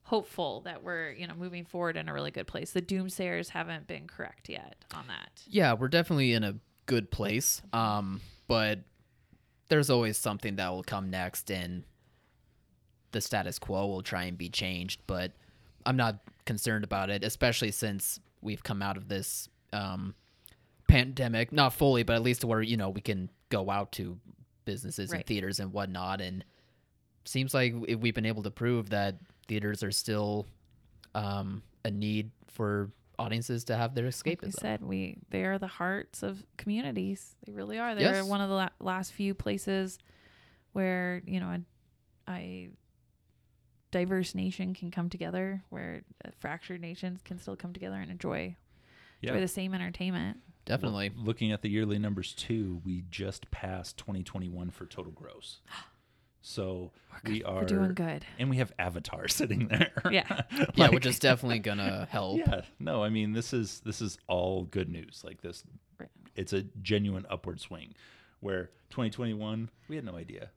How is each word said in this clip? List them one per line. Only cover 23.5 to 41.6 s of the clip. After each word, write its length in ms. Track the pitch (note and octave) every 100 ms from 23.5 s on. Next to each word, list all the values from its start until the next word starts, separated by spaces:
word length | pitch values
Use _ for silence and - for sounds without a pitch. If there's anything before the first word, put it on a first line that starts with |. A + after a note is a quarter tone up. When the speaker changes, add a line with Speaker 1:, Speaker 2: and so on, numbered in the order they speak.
| G#2+ F#2+
Speaker 2:
out 220 | G2+ G2
to 240 | - F2+ F2+ - - - _
businesses 480 | - G2 G2+ - G2
and 60 | F2
Speaker 1:
Right. 80 | -
Speaker 2:
theaters 320 | G#2 F#2+ G2
and 140 | G2
whatnot, 480 | G2+ G2 F2+ F#2 G2
and 240 | F2+ F#2 - _ _ _ _ _ _ _ -
seems 280 | - C3
like 200 | C3+ B2
w-, 240 | A#2 A2+ A2+
we've 180 | A#2 A2+
been 100 | A2
able 180 | G#2+
to 80 | G2+
prove 380 | - A#2+ A#2+ G2+
that 260 | G#2 G2+ F#2 - - -
theaters 340 | G#2+ G#2 G#2
are 80 | G2
still, 540 | G2 - G#2+ G#2 G#2 G2+ - _ - - - - G#2+
um, 480 | G2+ G2+ G2 G2+ - _ G#2+
a 60 |
need 400 | G2+ G#2+ G#2+ G#2+ _ -
for 440 | - G#2 G#2 G2+ - _ -
audiences 440 | A2+ A2+ A#2 A#2
to 120 | A#2 A2+
have 180 | A#2 C3
their 100 | B2
Speaker 1:
Like 180 | - -
we 100 | F3
Speaker 2:
escapism. 240 | - F#3+
Speaker 1:
said, 240 | G#3+ -
we, 340 | - - - - -
they 140 | G3 F#3+
are 120 | G3
the 100 | F#3+
hearts 540 | - F3 G3 - -
of 240 | G3 G3 - -
communities. 800 | G3+ G#3+ C#4 G#3+ F#3+ G3 - _ -
They 80 |
really 260 | G#3 G3+ A3
are. 160 | A#3+ G#3+
They're 200 | E3+ F#3+
Speaker 2:
Yes. 100 | G3
Speaker 1:
one 160 | G3+
of 80 | G3
the 60 | G3
la-, 140 | F#3 _
last 340 | F#3+ F#3 F#3+
few 200 | - G3
places 640 | G3 G#3+ G3+ G3 F#3+ F#3 - _ - - - - _ _
where, 500 | G3+ F#3 F#3 F3+ F3+ -
you 140 | F#3
know, 80 | F3+ F3